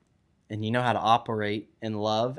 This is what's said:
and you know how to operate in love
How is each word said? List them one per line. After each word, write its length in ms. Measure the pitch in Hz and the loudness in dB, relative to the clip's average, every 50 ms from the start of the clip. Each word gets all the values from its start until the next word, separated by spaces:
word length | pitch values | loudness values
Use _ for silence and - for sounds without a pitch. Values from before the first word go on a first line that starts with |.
| _ _ _ _ _ _ _ _ _ - | _ _ _ _ _ _ _ _ _ -10
and 140 | 113 107 107 | -8 -6 -4
you 80 | 110 | -2
know 100 | 117 123 123 | 0 0 2
how 100 | 123 110 | 2 0
to 60 | 101 | 2
operate 680 | 80 107 113 120 120 - 117 107 104 104 104 110 - - _ _ | 4 4 4 4 2 0 -4 -4 -2 -2 -4 -4 -6 -10 _ _
in 140 | - 113 110 | -8 -6 -4
love 420 | 104 104 107 107 110 117 127 135 | -2 0 0 2 2 0 -2 -4